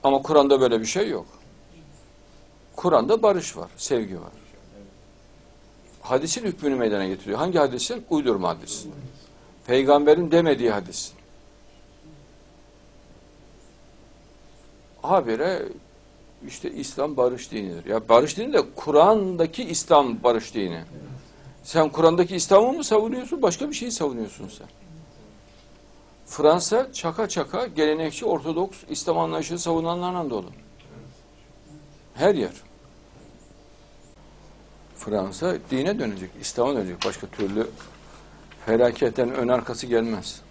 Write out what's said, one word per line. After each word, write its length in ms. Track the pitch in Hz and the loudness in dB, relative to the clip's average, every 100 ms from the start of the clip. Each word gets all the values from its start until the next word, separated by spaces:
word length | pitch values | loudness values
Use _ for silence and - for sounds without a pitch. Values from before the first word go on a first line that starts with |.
Ama 180 | 139 135 | 2 2
Kur'an'da 380 | 139 151 139 135 | 4 4 6 6
böyle 200 | 127 113 | 4 2
bir 60 | 110 | -2
şey 220 | 185 214 | -4 -2
yok. 180 | 123 82 - - - - - - - - - - - - - - - | -4 -10 -20 -20 -20 -20 -20 -20 -20 -20 -20 -20 -20 -20 -20 -20 -4
Kur'an'da 460 | 214 151 123 220 | 2 4 4 2
barış 340 | 220 185 156 - | 4 2 -4 -12
var, 140 | 87 - | -14 -12
sevgi 440 | - 127 104 90 | -2 -2 -2 -10
var. 120 | 85 - - - - 101 101 - - - - - - - - - - - | -14 -20 -20 -20 -20 -20 -20 -20 -20 -20 -20 -20 -20 -20 -20 -20 -20 -20
Hadisin 440 | - 127 156 247 | -2 -2 -2 -4
hükmünü 300 | 220 165 147 | -4 -4 -2
meydana 320 | 135 113 104 95 | 0 0 0 -2
getiriyor. 320 | 95 104 104 | -6 -6 -4
Hangi 200 | 170 170 | 0 2
hadisin? 460 | 139 123 - 240 - | 2 0 -6 -8 -2
Uydurma 380 | 160 131 101 90 | -2 0 0 0
hadis. 360 | 82 - - - 143 131 - - - - - - | -4 -8 -12 -12 -16 -18 -20 -20 -20 -20 -20 0
Peygamberin 640 | 127 135 147 147 156 170 | 2 6 6 8 6 6
demediği 400 | 165 165 131 117 | 4 4 2 2
hadis. 420 | 104 90 - - - - - - - - - - - 151 147 143 - - - - _ - - - - - - - - - - - - - - - - - - - - - - | 0 -4 -12 -12 -16 -20 -20 -20 -20 -20 -20 -20 -20 -20 -20 -20 -20 -20 -20 -20 _ -20 -20 -20 -20 -20 -20 -20 -20 -20 -20 -20 -20 -20 -20 -20 -20 -20 -20 -20 -20 -20 -12
Habire 680 | 143 185 120 113 165 185 - - - - _ - - - - | 0 2 2 -2 -2 -4 -6 -12 -20 -20 _ -20 -20 -20 -18
işte 240 | - - | -12 -12
"İslam 460 | 113 135 - 147 139 | -10 -10 -6 -6 0
barış 340 | 123 123 - | 0 0 -10
dinidir." 320 | 113 98 85 | -8 -8 -10
Ya 240 | - 110 110 | -4 -6 4
barış 280 | 117 151 185 | 4 4 -4
dini 160 | 240 | 0
de 100 | 254 127 - | 0 0 -6
Kur'an'daki 880 | - 147 175 220 190 175 165 - | 2 6 6 6 2 0 -2 -2
İslam 580 | 240 165 - 156 135 110 | -6 -6 4 4 4 2
barış 320 | 120 113 - | 2 2 -2
dini. 300 | 117 95 82 82 - - - - - - - | -6 -4 -6 -12 -16 -18 -18 -20 -20 -20 -20
Sen 260 | - 165 156 | -4 0 2
Kur'an'daki 480 | 151 165 175 175 180 | 6 4 6 0 0
İslam'ı 360 | - 196 233 | 4 6 6
mı 120 | 330 | 0
savunuyorsun, 580 | 294 220 220 254 247 320 | 0 0 2 -4 -6 0
başka 280 | 226 175 294 | 0 0 -6
bir 40 | |
şeyi 180 | 294 247 | -6 -8
savunuyorsun 560 | 240 151 120 104 - 95 - | -4 -4 -4 -10 -10 -18 -18
sen? 80 | - - - 160 160 - 107 208 - - - - - - - - - | -20 -20 -20 -20 -20 -20 -20 -20 -20 -20 -20 -20 -20 -20 -20 -20 -16
Fransa 680 | - 151 175 170 220 262 | 2 4 4 2 0 -2
çaka 360 | - 170 160 214 | -6 -8 -4 -4
çaka 380 | - 143 - 254 | -4 -4 -6 -6
gelenekçi 600 | 165 151 156 160 - 233 | 0 0 2 -2 -4 -2
Ortodoks 520 | 165 143 160 190 - - | -2 -2 -4 -4 -8 -12
İslam 300 | 147 - 170 | -8 -2 -2
anlayışını 400 | 165 160 147 175 | -2 -4 -6 -6
savunanlarla 720 | 170 165 165 175 180 180 156 | -4 -2 -2 -4 -4 -6 -6
dolu. 200 | 113 90 - - - - - - - - - - - - 151 - - - | -6 -8 -18 -20 -20 -20 -20 -20 -20 -20 -20 -20 -20 -20 -20 -20 -20 -20
Her 200 | 127 170 | 0 2
yer. 180 | 180 95 - - - - - - - - - - - - - - - - - - - - - - - - - | 2 -2 -8 -20 -20 -20 -20 -20 -20 -20 -20 -20 -20 -20 -20 -20 -20 -20 -20 -20 -20 -20 -20 -20 -20 -20 -16
Fransa 600 | - 104 95 95 - - - | -4 -2 -2 -4 -4 -4 -4
dine 280 | 131 151 208 | -2 -2 -2
dönecek, 320 | 120 98 92 - | -4 -6 -12 -12
İslam'a 340 | - - 123 | -10 0 0
dönecek. 300 | 139 95 87 | 0 -4 -4
Başka 220 | 95 - 98 | -6 -6 -12
türlü 440 | - 98 104 113 - - - - - - - - - - | -6 -4 -2 -4 -8 -20 -20 -20 -20 -20 -20 -20 -14 0
felaketten 640 | 113 123 117 127 110 120 | 4 4 2 -2 0 -2
ön 180 | 135 120 | 0 2
arkası 380 | 127 113 117 127 | 0 0 -10 0
gelmez. 540 | 117 113 107 87 - - | 0 0 -6 -8 -14 -18